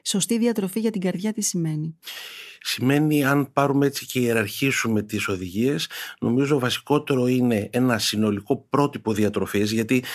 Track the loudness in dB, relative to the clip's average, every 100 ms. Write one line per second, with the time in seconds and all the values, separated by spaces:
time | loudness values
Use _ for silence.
0 | -4 -2 0 0 0 0 -4 -2 -2 -2
1 | -2 -2 -4 -4 -4 -2 -2 -4 -6 -10
2 | -16 -16 -16 -16 -18 -12 -8 0 2 4
3 | 4 2 4 2 2 0 2 4 2 0
4 | -6 0 2 2 0 0 0 0 0 0
5 | 0 -4 -2 -4 -4 -2 0 0 -6 -10
6 | -12 -4 0 2 2 2 0 -4 0 0
7 | 2 0 2 2 2 2 0 0 2 2
8 | 0 2 2 0 -2 -4 0 2 2 0
9 | -4 0 0 0 -2 0 0 0 2 0
10 | 0